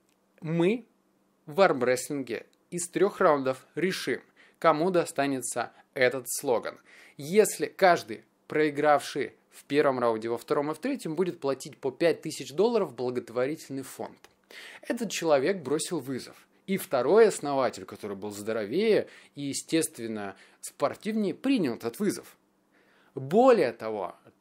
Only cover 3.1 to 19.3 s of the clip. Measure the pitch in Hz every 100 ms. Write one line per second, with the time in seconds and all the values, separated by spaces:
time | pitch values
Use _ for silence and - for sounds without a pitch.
3.1 | - 185 143 131 131 - - 180 - -
4.1 | 113 - _ _ - 170 151 175 175 151
5.1 | - 139 135 127 123 110 _ _ - 127
6.1 | 131 127 - 139 113 - - _ - -
7.1 | - 143 202 196 - 147 - 185 170 -
8.1 | 104 _ _ - 151 151 143 151 143 -
9.1 | 147 117 _ _ - - 139 147 127 120
10.1 | 110 117 117 - 147 147 156 254 285 175
11.1 | 156 185 - 139 135 - - 135 127 170
12.1 | 147 156 - 131 143 220 233 170 120 123
13.1 | 123 117 117 135 160 - 135 131 - -
14.1 | - - _ _ - - - - 240 214
15.1 | - 165 143 143 196 127 151 - 170 127
16.1 | 127 - - _ _ - 190 - 135 123
17.1 | 208 220 - 147 139 120 104 92 104 107
18.1 | 98 104 101 104 113 101 151 220 175 -
19.1 | - -